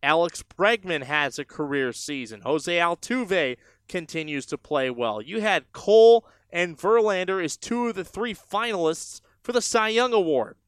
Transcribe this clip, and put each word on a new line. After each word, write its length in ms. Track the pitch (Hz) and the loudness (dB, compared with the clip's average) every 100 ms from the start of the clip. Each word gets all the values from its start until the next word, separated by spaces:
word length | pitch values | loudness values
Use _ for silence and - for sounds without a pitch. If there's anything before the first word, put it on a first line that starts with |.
Alex 400 | 143 151 170 - | 2 2 0 -4
Bregman 600 | - - 196 233 185 160 | -18 0 0 0 -2 -6
has 360 | 131 147 143 120 | -2 -2 -2 -6
a 60 | |
career 480 | 143 - 151 139 131 | -14 -8 -4 -2 -2
season. 480 | 113 - 143 117 107 | -6 -10 -10 -10 -10
Jose 340 | 117 151 143 | -4 -4 -2
Altuve 840 | 175 170 175 - 254 220 185 143 123 _ _ _ | 0 0 -2 -4 -4 -2 -2 -2 -4 _ _ _
continues 600 | 185 165 160 156 147 - | -10 -8 -10 -6 -8 -8
to 100 | 147 | -12
play 320 | - 147 131 | -4 -2 -2
well. 320 | 120 120 107 | -2 -4 -4
You 220 | 117 208 | -6 -4
had 300 | 208 180 - | 0 0 -2
Cole 540 | - - 220 226 233 - _ _ | -12 4 8 10 8 4 _ _
and 300 | 170 180 156 | -4 -4 -2
Verlander 680 | 185 226 214 190 180 190 | 2 2 4 0 -2 -2
as 140 | 165 - | -4 -6
two 300 | - 240 240 | -6 -4 -2
of 60 | |
the 100 | 190 | -4
three 300 | 175 - 233 | -10 -6 -8
finalists 880 | 202 _ 202 233 202 160 165 - - _ _ | -8 _ -4 -2 0 0 -2 -8 -16 _ _
for 100 | - | -2
the 80 | 240 | -2
Cy 280 | - 233 220 | 0 0 2
Young 260 | 226 254 | 2 2
Award. 420 | 226 170 139 107 - | 2 2 2 0 -8